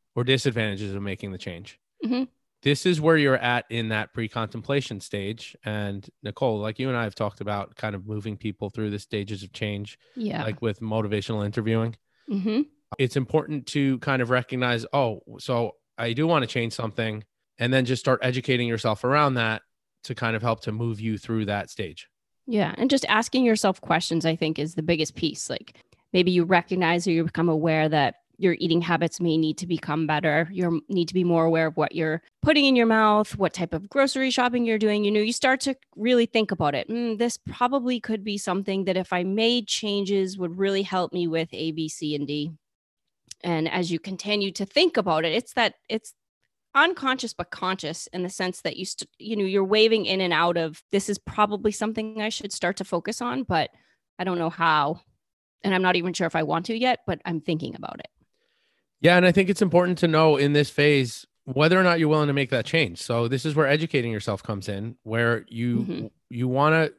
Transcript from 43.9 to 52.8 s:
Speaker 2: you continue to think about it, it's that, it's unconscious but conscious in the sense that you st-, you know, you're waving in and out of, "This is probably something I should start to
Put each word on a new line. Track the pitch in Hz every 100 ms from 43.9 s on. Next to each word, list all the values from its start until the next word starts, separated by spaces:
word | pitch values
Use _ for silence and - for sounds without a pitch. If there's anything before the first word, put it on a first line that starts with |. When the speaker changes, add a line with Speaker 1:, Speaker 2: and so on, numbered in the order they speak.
Speaker 2:
you | 165
continue | 196 185 202 208 196
to | 190 196
think | 294 349 247
about | 190 156 165
it, |
it's | 190 -
that, | - 220 - -
it's | 220 - _ _ _ _ _ _ 277
unconscious | 330 370 269 262 233
but | - 175
conscious | - 185 190 151 165 -
in | 185
the | 180
sense | - 185 175
that | 165 -
you | 185
st-, | - - _
you | 208 214
know, | 190
you're | 196
waving | 190 214 220 220 170
in | 190
and | 185
out | 160 170 170
of, | 160 156 _
"This | 196 202
is | 202
probably | - - 208 208 214
something | - 220 220 220 220
I | 214
should | - 202
start | - 175
to | -